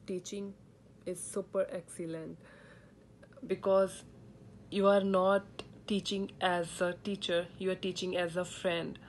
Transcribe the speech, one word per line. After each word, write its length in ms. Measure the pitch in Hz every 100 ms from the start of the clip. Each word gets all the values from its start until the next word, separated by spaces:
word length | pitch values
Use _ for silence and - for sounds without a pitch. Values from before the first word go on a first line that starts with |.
| -
teaching 480 | 180 180 202 202 196 - - - - -
is 140 | 180
super 480 | - 202 190 190 190
excellent 680 | 185 170 - 165 160 160 170 - - - - - - - - - - 165
because 560 | 190 202 190 190 - - - - - - - -
you 160 | 202 196
are 160 | 202
not 420 | 196 190 190 196 202 - - - -
teaching 440 | 202 - 196 196 -
as 400 | 185 175 165 -
a 120 | 180 175
teacher, 440 | 208 196 - 170 175 -
you 120 | 190
are 40 | 185
teaching 420 | 190 180 185 180
as 180 | 175 170
a 100 | 175
friend, 520 | - 190 170 - -